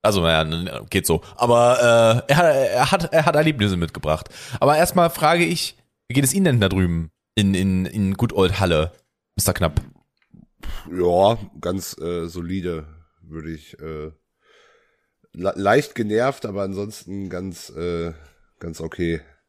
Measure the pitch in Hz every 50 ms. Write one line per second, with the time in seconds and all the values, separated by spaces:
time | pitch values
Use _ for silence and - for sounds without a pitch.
0 | - 107 104 95 85 82 80 80 80 78 82 82 87 87 64 - - - - 98
1 | - - 82 - - - - - 120 120 120 120 120 120 127 123 120 120 117 117
2 | 117 113 113 123 - - 139 160 175 165 147 135 135 101 92 123 139 - - 190
3 | 165 - - 160 151 170 160 147 156 160 151 127 101 104 95 87 85 78 - -
4 | - 76 78 78 - - - - - - - - - 135 151 151 170 175 - 185
5 | 170 170 170 - 160 151 170 170 175 165 175 165 - - - _ _ _ _ _
6 | _ _ 123 135 143 127 - 196 190 175 131 117 101 92 92 95 92 87 85 82
7 | 82 78 _ _ _ _ _ 110 104 98 98 90 95 95 95 92 92 - - 107
8 | 101 95 98 - 120 117 - 87 95 90 95 98 101 90 85 78 78 87 - _
9 | _ _ _ _ _ _ _ - - - 92 - 92 80 - - - - - _
10 | _ _ _ _ _ _ _ - - _ _ _ - - - - - 78 82 92
11 | 87 87 87 90 95 101 117 110 104 - _ 78 - 87 92 98 90 - - -
12 | 78 85 87 87 82 85 82 90 85 85 92 98 87 90 85 80 78 78 78 82
13 | 80 _ _ _ _ - 78 80 78 80 82 76 76 - - - 78 80 80 78
14 | 76 78 78 _ _ _ _ _ _ _ _ _ _ _ _ _ _ _ _ _
15 | _ _ _ _ _ _ _ 82 90 95 - - 98 98 110 139 143 - - -
16 | 113 104 104 110 120 131 135 - - 110 98 101 98 98 98 95 101 104 107 -
17 | - - 95 98 98 95 92 87 92 95 87 - - - - - 85 87 85 85
18 | 85 85 80 76 76 _ _ _ _ _ _ _ - 85 80 - 80 80 - -
19 | 90 82 85 78 - _ _ _ _